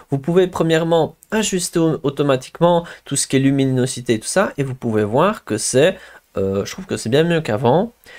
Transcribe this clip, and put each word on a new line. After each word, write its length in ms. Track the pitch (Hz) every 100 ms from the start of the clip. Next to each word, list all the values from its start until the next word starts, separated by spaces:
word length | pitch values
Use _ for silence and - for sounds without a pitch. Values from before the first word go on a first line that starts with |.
| -
Vous 80 | 139
pouvez 280 | 175 175 180
premièrement 680 | 185 165 160 165 165 147 - _
ajuster 480 | 214 208 185 - 170
au-, 200 | 160 139
automatiquement 840 | 139 135 143 127 - - 170 170 170 - -
tout 100 | 139
ce 100 | -
qui 100 | 135
est 20 |
luminosité 760 | 135 139 135 127 127 127 123 113
et 40 |
tout 80 | -
ça. 240 | 185 233 -
Et 60 |
vous 120 | 135 127
pouvez 300 | 120 107 104
voir 400 | 127 190 220 -
que 120 | 110
c'est... 400 | - 127 170 - - - _ 98
Euh, 300 | 98 98 -
je 60 |
trouve 120 | - 190
que 120 | 110
c'est 120 | 113
bien 140 | 139
mieux 160 | 170 165
qu'avant. 540 | 156 107 120 160 233 - -